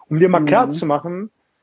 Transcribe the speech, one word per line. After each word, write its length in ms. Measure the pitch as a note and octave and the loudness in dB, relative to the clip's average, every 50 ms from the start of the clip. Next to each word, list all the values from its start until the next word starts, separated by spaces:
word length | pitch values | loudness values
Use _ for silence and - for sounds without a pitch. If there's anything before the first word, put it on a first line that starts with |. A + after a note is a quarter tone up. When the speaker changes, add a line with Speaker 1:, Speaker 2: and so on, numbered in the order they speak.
| _ _ | _ _
Speaker 1:
um 100 | D3+ D#3 | 0 2
dir 100 | F3+ F#3 | 2 4
mal 120 | F#3 C#4 | 4 2
Speaker 2:
Mhm. 60 | D4+ | 2
Speaker 1:
klarzumachen, 840 | D4 - A3+ C4 C#4 D3 E3 F3 D3+ C#3+ D3 D3 E3+ F3 F3+ G#3 A3 - _ _ _ _ _ | 2 2 2 2 0 -2 -6 -4 -2 -2 -2 -4 -8 -10 -10 -12 -14 -16 _ _ _ _ _